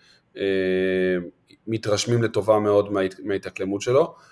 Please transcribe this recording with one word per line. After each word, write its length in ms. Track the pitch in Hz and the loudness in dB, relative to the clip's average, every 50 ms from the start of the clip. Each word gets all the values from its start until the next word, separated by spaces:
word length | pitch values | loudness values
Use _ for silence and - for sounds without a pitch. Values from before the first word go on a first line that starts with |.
| _ _ _ _ _ _ - | _ _ _ _ _ _ -8
אה, 60 | - 98 98 95 95 92 92 92 92 95 95 92 92 92 92 92 90 87 - - _ _ _ - _ _ | -4 -2 0 0 0 0 0 0 0 0 0 0 0 0 0 0 -2 -4 -8 -14 _ _ _ -20 _ _
מתרשמים 560 | 107 113 110 - 107 104 101 - 117 120 117 | -6 -6 -4 -2 0 -2 0 0 0 0 2
לטובה 360 | 113 104 - 104 95 110 107 107 | 0 0 0 0 2 2 2 4
מאוד 340 | 104 104 101 104 101 104 | 4 4 4 4 2 2
מההת-, 280 | 101 98 95 92 - - 92 | 0 0 0 -2 -4 -6 -6
מההתאקלמות 560 | 104 98 95 - 90 - - 95 98 101 101 | -4 -4 -4 -4 -8 -8 -6 -4 -4 -4 -4
שלו. 320 | - 123 127 143 170 - - - - - | 0 2 2 2 2 0 -4 -14 -20 -20